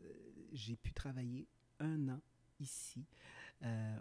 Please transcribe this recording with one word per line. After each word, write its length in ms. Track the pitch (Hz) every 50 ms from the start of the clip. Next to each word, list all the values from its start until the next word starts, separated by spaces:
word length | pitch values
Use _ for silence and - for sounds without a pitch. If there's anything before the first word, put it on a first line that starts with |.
| - - - - - - - - - - -
j'ai 240 | 135 104 110 117
pu 160 | - - - -
travailler 560 | - - 143 131 127 123 120 123 131 156 - - - - - - -
un 320 | 147 156 160 156 143 131
an 100 | 127 139 - - - - - - - -
ici, 460 | 147 131 - - - - - - 151 - - - - - - - - - - - -
euh, 360 | 117 113 113 113 110 110 107